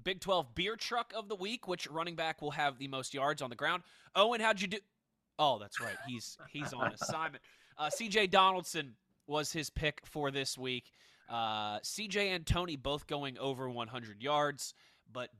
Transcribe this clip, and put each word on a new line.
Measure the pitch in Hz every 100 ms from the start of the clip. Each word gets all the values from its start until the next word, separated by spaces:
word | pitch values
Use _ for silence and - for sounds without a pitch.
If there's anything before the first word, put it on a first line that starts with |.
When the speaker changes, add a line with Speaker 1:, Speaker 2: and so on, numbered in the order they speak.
Speaker 1:
Big | 165 185
Twelve | 190 185 127
beer | 135 190 226
truck | - 233 233 220
of | 208
the |
week, | 208 196 233 185
which | 175 147
running | 156 170
back | 165 160 -
will | 147
have | 147 147 127
the | 139
most | 135 127
yards | 139 139 151
on | 131
the | 120
ground. | 147 175 - - -
Owen, | 185 220 233
how'd | 220 202
you | 196
do? | 202 - _ _ _ _ -
Oh, | 147 113
that's | 101 -
right. | 117 92 131
He's, | 120 - - -
he's | 147 143
on | 127 113
Speaker 2:
<laughs> | 110
Speaker 1:
assignment. | - 160 160 139 - - - -
Uh, | 151
C | - 226
J | 214 190
Donaldson | 190 190 185 170 165 139 107 _ _ -
was | 151 143
his | 165 143
pick | - 151 - -
for | 156 139
this | 139 135 -
week. | 127 123 - _ - - -
Uh, | 117 110 107 107 104
C | - - 214
J | 202 196
and | 185 156
Tony | 170 180 143
both | 139 147 -
going | 147 139 123
over | 135 127 131
one | 120 113
hundred | 127 113 104
yards, | 131 147 147 139 - - - _ _
but | 120 123